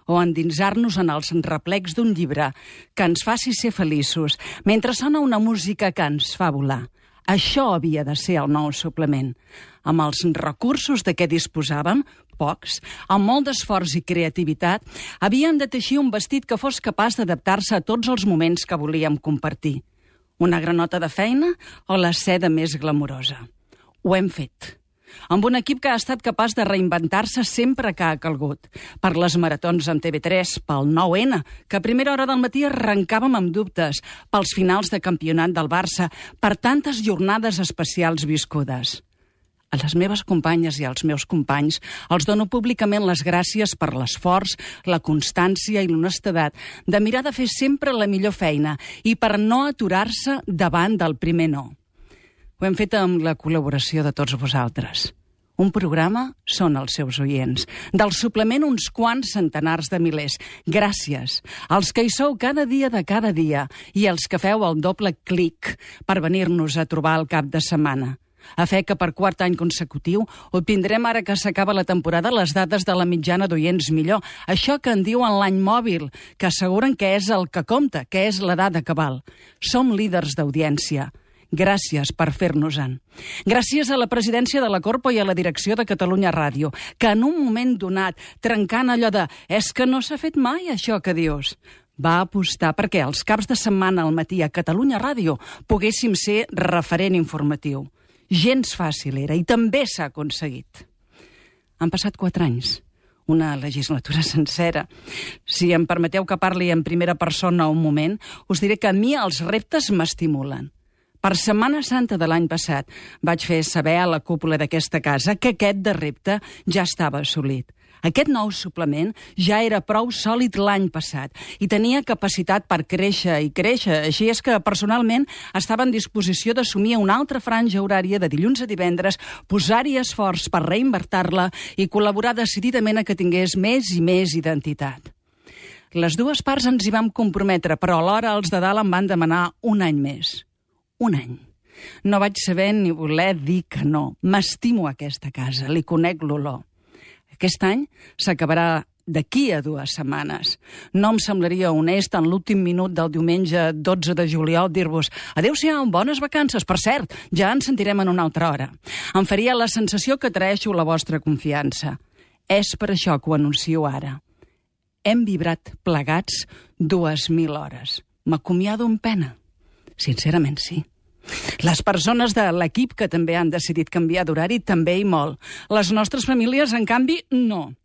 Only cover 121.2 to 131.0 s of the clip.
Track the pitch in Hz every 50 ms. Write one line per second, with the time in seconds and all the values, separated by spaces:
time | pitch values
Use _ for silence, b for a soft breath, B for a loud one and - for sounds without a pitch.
121.2 | 135 143 B B B B B B 202 170 214 208 220 240 254 285 - - 226 -
122.2 | - 196 - - 170 - 190 208 - - 185 165 147 - 180 180 190 202 196 -
123.2 | - 180 165 147 151 147 - 190 190 220 247 247 - 202 156 156 151 156 151 -
124.2 | 214 226 233 - - 269 233 202 156 214 202 - 208 208 226 247 240 220 233 262
125.2 | 285 B B B B B B 190 - - 330 226 254 254 226 220 - - - 214
126.2 | 185 180 180 - - 226 226 254 240 - - 196 202 226 233 220 202 196 202 247
127.2 | 294 - 277 254 - 240 226 226 233 226 185 202 196 196 202 190 185 185 202 202
128.2 | 180 156 143 147 180 233 269 233 247 208 208 175 180 175 175 175 180 196 185 -
129.2 | B B B B B - 190 208 139 156 220 233 262 294 269 254 254 - - -
130.2 | 208 190 175 160 - - - 170 156 160 180 220 262 269 233 180